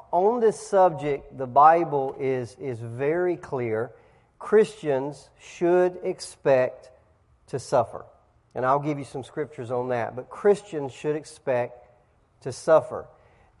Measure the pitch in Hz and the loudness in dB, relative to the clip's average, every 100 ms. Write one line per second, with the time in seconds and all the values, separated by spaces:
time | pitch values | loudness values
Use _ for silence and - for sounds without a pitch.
0 | - 170 202 240 220 - - 196 185 151 | -4 0 2 2 2 0 0 4 4 2
1 | 147 139 - 131 127 131 156 170 160 143 | -4 -6 -8 -12 0 6 8 6 2 -2
2 | 135 143 135 131 117 - 139 113 117 120 | -4 -4 -4 -2 -6 -10 -10 -10 -10 -4
3 | 143 170 180 165 - 135 117 110 120 - | -2 0 -2 -4 -6 -6 -2 -2 -4 -10
4 | _ _ _ _ - 214 214 - 151 131 | _ _ _ _ 2 4 4 0 -2 -2
5 | 143 143 - _ - - 175 180 180 180 | -2 -10 -20 _ -20 -2 2 4 2 -2
6 | 185 170 - - 147 131 104 - - _ | -8 -8 -12 -4 2 2 2 -4 -20 _
7 | _ _ _ _ _ 135 - 135 113 - | _ _ _ _ _ -12 -2 0 0 -6
8 | - _ _ _ _ - 127 143 147 139 | -18 _ _ _ _ -4 0 0 0 -6
9 | 131 139 123 156 147 - 117 123 127 120 | -8 -12 -12 -10 -10 -10 -6 -6 -4 -4
10 | 110 120 - - 208 196 - 156 139 - | -4 -8 -14 0 2 2 -2 -8 -8 -6
11 | 151 151 151 - - 123 120 - - _ | -6 -6 -8 -10 -4 -2 -4 -10 -20 _
12 | _ _ _ _ 139 - - 160 - 110 | _ _ _ _ -14 -6 4 4 4 -6
13 | - _ _ _ _ _ | -12 _ _ _ _ _